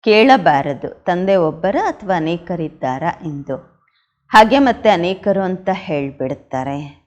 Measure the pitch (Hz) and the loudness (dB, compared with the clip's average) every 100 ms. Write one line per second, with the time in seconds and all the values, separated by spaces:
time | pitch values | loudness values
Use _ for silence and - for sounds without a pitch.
0 | 226 214 262 262 165 139 147 131 123 - | 4 4 6 6 4 2 -2 -6 -8 -8
1 | - 180 190 190 160 160 185 269 415 - | -4 -2 2 2 2 0 -4 -2 -4 -6
2 | 196 180 156 170 170 175 156 - 131 131 | -4 -2 -2 -4 -6 -8 -8 -6 -6 -4
3 | 165 - 160 143 139 131 - _ _ _ | -6 -6 -10 -10 -10 -10 -12 _ _ _
4 | _ _ _ 220 220 277 269 - 220 185 | _ _ _ 4 6 4 2 2 2 2
5 | 170 190 208 196 185 185 196 190 - 147 | 0 -2 -2 0 -2 -4 -4 -6 -4 -4
6 | 139 139 131 139 _ 131 131 143 147 - | -4 -6 -8 -8 _ -8 -6 -8 -10 -18